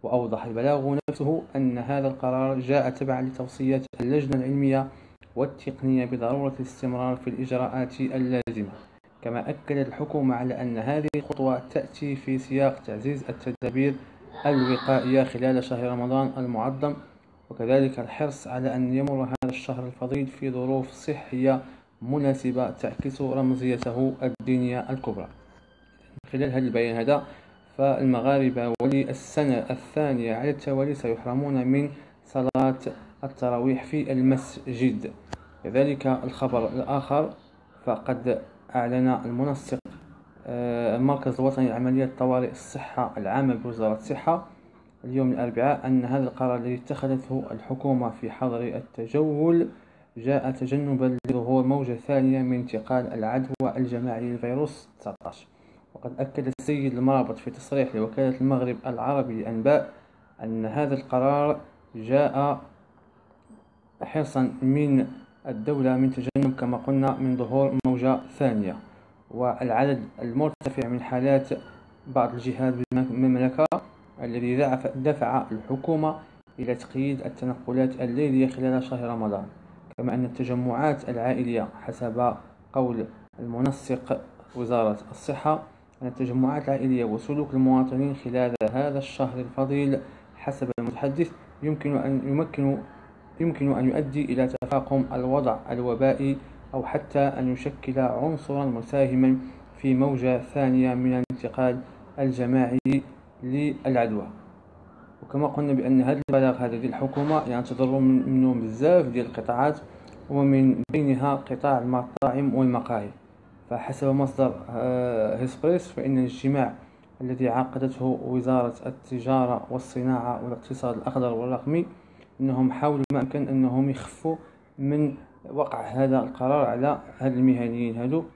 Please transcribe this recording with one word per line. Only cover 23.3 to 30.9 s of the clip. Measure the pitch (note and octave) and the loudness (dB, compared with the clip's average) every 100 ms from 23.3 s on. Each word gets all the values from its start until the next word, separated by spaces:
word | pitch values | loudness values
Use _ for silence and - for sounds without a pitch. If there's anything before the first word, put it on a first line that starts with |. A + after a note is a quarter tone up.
| C3 C3 B2+ B2+ A#2+ B2+ A#2 C3 C3 | 0 2 2 0 0 -2 0 0 0
الدينية | C3 A2+ A2+ B2+ B2 B2 - | -4 -4 0 0 2 -2 -4
الكبرى. | C3 - G#2 E2 - - - _ _ _ _ - - - | -6 -4 -6 -10 -16 -20 -20 _ _ _ _ -20 -20 -8
خلال | C3 C#3 | -2 0
هذا | B2+ B2+ | 0 0
البيان | A#2 A#2 A#2 | 2 2 2
هذا، | A2+ C#3+ - - - - _ - | 2 2 0 -18 -20 -20 _ 0
فالمغاربة | C3+ C#3 C3+ B2 B2 C#3 C3 B2 A#2+ A#2 | 2 4 4 4 4 4 4 2 -2 0
ولي | B2+ C#3 C3+ | 2 2 0
السنة | C3+ - - D3 A#2+ - | -4 -4 0 2 2 0
الثانية | B2+ - - D3+ B2 A#2 | -8 -4 -2 0 0 0
على | A2+ C#3 | -2 -2
التوالي | D3 D3 C3+ C#3 | -2 -2 0 0